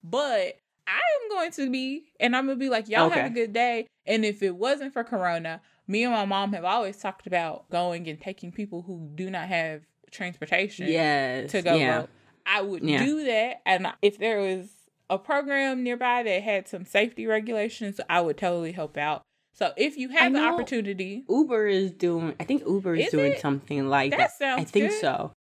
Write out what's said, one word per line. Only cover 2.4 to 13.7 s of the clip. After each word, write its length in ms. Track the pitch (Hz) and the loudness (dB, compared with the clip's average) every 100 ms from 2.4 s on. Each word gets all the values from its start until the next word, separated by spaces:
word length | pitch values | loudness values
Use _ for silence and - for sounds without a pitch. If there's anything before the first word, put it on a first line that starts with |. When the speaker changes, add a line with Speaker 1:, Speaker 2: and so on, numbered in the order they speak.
| 269 | -2
Speaker 1:
gonna 100 | 269 | -2
be 120 | 269 | 0
like, 200 | 233 214 | -2 0
"Y'all 200 | - 320 | 4 4
have 80 | 339 | 4
Speaker 2:
Okay. 80 | 269 | 0
Speaker 1:
a 20 | |
good 240 | 233 226 | -2 -2
day." 340 | 220 240 233 233 _ - | 0 0 0 -6 _ -2
And 200 | 220 214 | 0 0
if 180 | 208 | 0
it 140 | 196 180 | -2 0
wasn't 340 | 226 277 285 | 0 0 -2
for 140 | 269 233 | -6 -4
Corona, 560 | 226 180 170 165 165 _ _ - | -2 0 -2 -4 -10 _ _ -4
me 160 | 202 | 0
and 80 | 247 | 2
my 120 | 226 196 | 0 0
mom 260 | 196 196 | 0 0
have 140 | 202 175 | -2 0
always 320 | 226 202 202 | 0 0 -4
talked 280 | 202 - - | -8 -8 -2
about 420 | 180 165 156 - | -2 0 -6 -4
going 400 | 175 180 170 165 | -2 0 -2 -6
and 100 | 156 | -10
taking 320 | - 190 175 | -10 -12 -12
people 300 | 175 208 175 | -8 -8 -8
who 280 | 180 180 156 151 | -10 -12 -12 -8
do 140 | 185 | -8
not 160 | 190 170 | -6 -4
have 360 | 175 160 156 160 _ _ | -2 -2 -6 _ _ _
transportation 760 | - 185 175 156 175 202 - 180 | -10 -10 -8 0 0 0 -4 0
Speaker 2:
Yes. 600 | 160 156 143 135 127 139 | 2 4 2 2 -2 -2
Speaker 1:
to 100 | 202 | -2
go 140 | 175 165 | 4 4
Speaker 2:
Yeah. 260 | 135 - | 4 2
Speaker 1:
vote. 80 | 117 _ _ _ - | -2 _ _ _ 0
I 160 | 208 | 0
would 220 | 202 185 | 0 -2
Speaker 2:
Yeah. 200 | 156 147 | 0 2
Speaker 1:
do 200 | 262 302 285 | 2 0 0
that. 360 | 220 233 - | 2 0 -2
And 220 | - | 0